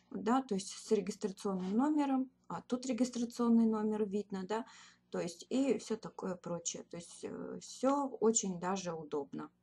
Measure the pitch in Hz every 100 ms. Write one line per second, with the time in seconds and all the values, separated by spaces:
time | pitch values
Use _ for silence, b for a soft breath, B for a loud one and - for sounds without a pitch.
0 | - 190 202 262 262 190 - - - 214
1 | 185 - 202 - 202 185 185 220 294 311
2 | 277 262 262 _ - - - 247 262 226
3 | 247 233 233 - 240 226 226 220 214 214
4 | 208 202 - 190 185 220 - B B B
5 | - 185 175 - - 254 277 208 - 214
6 | 170 - 190 180 170 170 170 - - 170
7 | - - - - - 180 - - 262 285
8 | 269 - 220 226 190 175 180 196 180 160
9 | 151 147 135 156 151 _